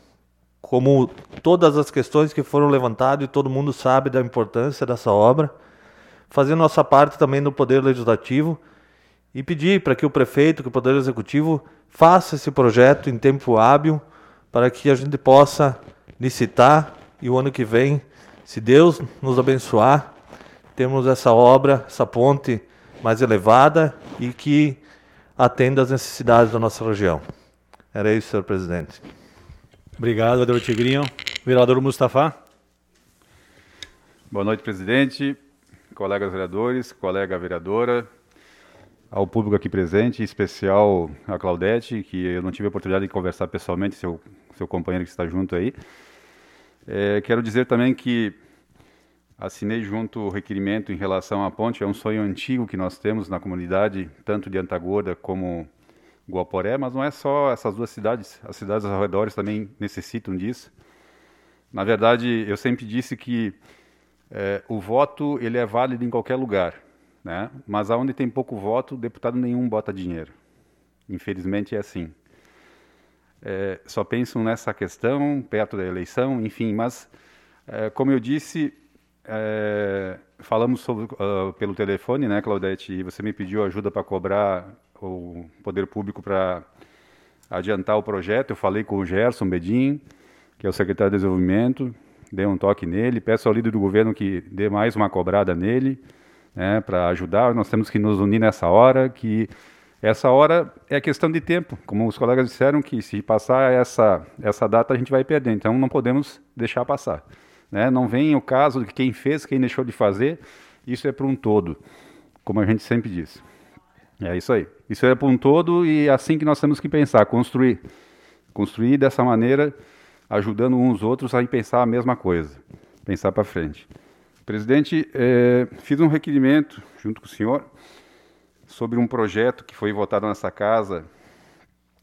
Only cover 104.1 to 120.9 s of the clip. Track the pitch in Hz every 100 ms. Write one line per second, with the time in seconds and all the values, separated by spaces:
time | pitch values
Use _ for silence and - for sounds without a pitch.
104.1 | 90 78 - 107 - 110 113 117 127 123
105.1 | 135 135 156 123 107 110 123 131 143 120
106.1 | 131 143 - _ - 113 - 123 139 -
107.1 | 78 - - _ _ _ 101 131 127 120
108.1 | 120 151 143 - 131 147 127 104 - 131
109.1 | 107 135 151 - 135 127 - 123 - 107
110.1 | 98 135 165 - - - _ - 123 143
111.1 | 135 135 131 110 104 85 76 - - -
112.1 | - _ _ - 104 101 110 - 117 113
113.1 | 90 78 - - _ _ _ _ _ _
114.1 | - 98 87 - 117 82 _ - 107 127
115.1 | 127 143 123 135 156 170 175 170 151 147
116.1 | 135 - 160 151 143 147 143 147 151 143
117.1 | 113 104 117 123 123 127 110 - - _
118.1 | _ _ _ _ - 101 - 117 139 135
119.1 | - 123 113 120 139 147 - - _ _
120.1 | _ - 107 101 104 127 127 127